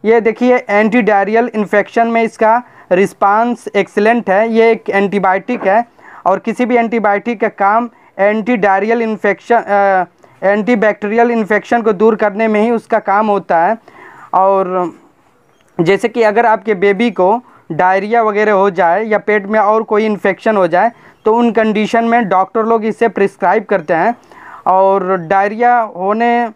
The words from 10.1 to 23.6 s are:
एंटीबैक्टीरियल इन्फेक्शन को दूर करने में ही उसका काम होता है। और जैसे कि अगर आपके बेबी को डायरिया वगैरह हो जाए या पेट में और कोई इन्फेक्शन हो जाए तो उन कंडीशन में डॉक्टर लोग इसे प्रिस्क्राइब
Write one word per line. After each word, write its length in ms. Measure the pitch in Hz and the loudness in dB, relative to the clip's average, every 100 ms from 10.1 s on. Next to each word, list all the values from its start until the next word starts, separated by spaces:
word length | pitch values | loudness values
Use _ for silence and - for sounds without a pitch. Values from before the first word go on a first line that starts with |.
| _ - _ | _ -20 _
एंटीबैक्टीरियल 880 | 190 208 196 240 214 202 208 226 240 | -2 0 0 0 0 -2 -4 0 0
इन्फेक्शन 520 | 233 196 208 - 240 | 0 -2 -2 0 -2
को 100 | 220 | 0
दूर 240 | 185 220 220 | 2 0 2
करने 320 | 214 196 226 | -2 -2 -2
में 120 | 208 | 0
ही 100 | 226 | 0
उसका 280 | 226 - 220 | -2 -2 -4
काम 280 | 208 196 214 | 0 -2 0
होता 320 | 196 160 170 | -2 0 0
है। 200 | 175 226 - - - - - | 0 -2 -10 -20 -20 -20 -4
और 600 | 180 190 190 185 185 175 - _ _ _ _ _ _ _ - | 0 2 0 -2 -4 -6 -10 _ _ _ _ _ _ _ -4
जैसे 280 | 165 196 233 | 0 0 -2
कि 140 | 233 | 0
अगर 240 | 214 208 233 | 0 2 0
आपके 280 | 220 226 | 0 -2
बेबी 360 | 196 202 196 240 | 0 0 0 -2
को 300 | 185 185 233 - - _ | 0 0 0 -6 -20 _
डायरिया 500 | 160 180 190 208 233 | -2 0 0 0 0
वगैरह 300 | 220 208 214 | 0 0 0
हो 180 | 196 202 | 2 0
जाए 340 | 175 175 180 | 0 0 0
या 140 | 220 208 | -2 -4
पेट 280 | 202 208 196 | 0 -2 0
में 140 | 220 | 0
और 220 | 202 220 | 2 0
कोई 240 | 220 214 214 | 0 -2 0
इन्फेक्शन 500 | 208 202 180 226 208 | -2 -4 -2 -2 0
हो 100 | 175 | 2
जाए 260 | 175 226 - - _ | 2 0 -4 -20 _
तो 100 | - | -2
उन 160 | 226 240 | 0 0
कंडीशन 520 | 226 220 214 208 233 | 0 0 -2 0 0
में 240 | 233 233 202 | 0 0 0
डॉक्टर 340 | 185 190 226 | 0 0 -2
लोग 220 | 220 226 | 0 -2
इसे 240 | 220 208 233 | -2 -2 -2
प्रिस्क्राइब 560 | 196 196 - 175 214 | 0 -2 0 0 0